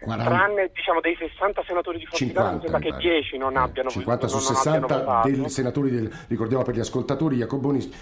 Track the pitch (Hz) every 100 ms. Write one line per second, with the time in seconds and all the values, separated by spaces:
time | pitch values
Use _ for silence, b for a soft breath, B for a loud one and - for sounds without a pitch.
0 | - 110 117 175 202 202 185 - - 165
1 | 165 170 165 - 190 170 - 175 185 165
2 | - - 127 185 196 170 160 156 151 135
3 | 170 160 135 135 131 131 123 131 127 107
4 | 92 120 117 135 131 127 147 156 131 135
5 | 131 117 117 139 135 - 127 143 135 120
6 | 110 B B 117 113 131 123 113 110 131
7 | 117 139 160 123 110 135 139 139 - B